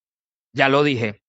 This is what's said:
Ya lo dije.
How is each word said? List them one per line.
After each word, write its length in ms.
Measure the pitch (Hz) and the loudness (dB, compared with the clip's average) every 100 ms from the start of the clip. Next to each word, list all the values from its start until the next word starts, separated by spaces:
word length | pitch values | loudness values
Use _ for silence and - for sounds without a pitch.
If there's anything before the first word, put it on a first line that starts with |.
| _ _ _ _ _ | _ _ _ _ _
Ya 160 | 127 135 | -2 0
lo 120 | 139 | 2
dije. 400 | 147 127 110 104 | 0 -2 -6 -8